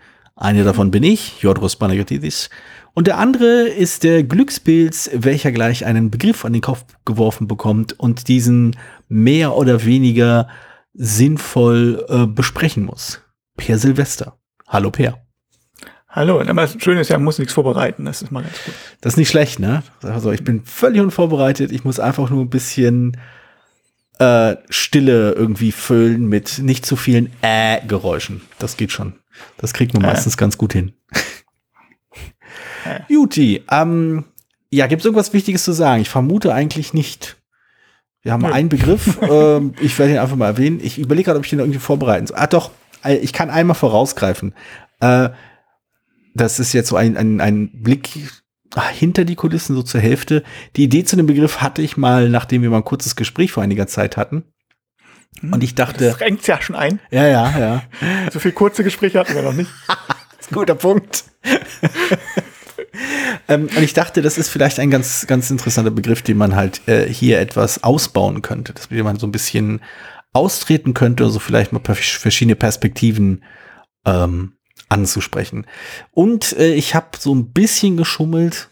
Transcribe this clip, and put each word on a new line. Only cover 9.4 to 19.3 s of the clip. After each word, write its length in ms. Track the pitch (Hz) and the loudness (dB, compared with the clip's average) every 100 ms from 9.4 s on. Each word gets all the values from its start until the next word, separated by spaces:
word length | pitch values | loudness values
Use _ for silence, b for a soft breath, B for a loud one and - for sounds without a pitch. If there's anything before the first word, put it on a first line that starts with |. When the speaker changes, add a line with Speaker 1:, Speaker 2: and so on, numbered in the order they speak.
| 156 120 | 2 2
Speaker 1:
oder 280 | 135 120 | 4 4
weniger 640 | 110 127 127 117 120 120 117 B B B B | 4 4 4 4 4 2 0 B B B B
sinnvoll, 1120 | - 113 107 135 156 - 123 120 120 120 117 - | -8 -2 2 2 2 -2 2 4 4 2 0 -2
äh, 160 | 123 117 | 0 0
besprechen 580 | 107 131 - 160 - | 0 -4 -2 -2 -2
muss. 380 | 98 - - - _ _ _ - | -6 -8 -14 -14 _ _ _ -10
Per 220 | - 110 | -2 0
Silvester. 580 | 131 135 139 - - - _ _ _ | 2 2 -2 -6 -12 -16 _ _ _
Hallo, 220 | - 196 | -2 -2
Per. 280 | - 120 117 _ _ _ _ _ _ B B _ | -2 -2 -4 _ _ _ _ _ _ B B _
Speaker 2:
Hallo, 320 | - 156 175 | -2 0 2
aber 140 | - | 0
das 240 | 165 160 220 | 0 -2 -2
Schöne 180 | - 180 | -2 0
ist 80 | 160 | 0
ja, 80 | 156 | 0
man 80 | |
muss 140 | 143 151 | 0 -2
nichts 160 | 135 | -2
vorbereiten, 500 | - 135 - 131 - | -2 0 0 -2 -4
das 160 | 143 143 | -10 -10
ist 100 | 143 | -10
mal 120 | 135 | -10
ganz 200 | 160 B B | -10 B B
gut. 80 | B B B | B B B
Speaker 1:
Das 140 | 120 | -2
ist 20 | 120 | 2
nicht 140 | 151 | 4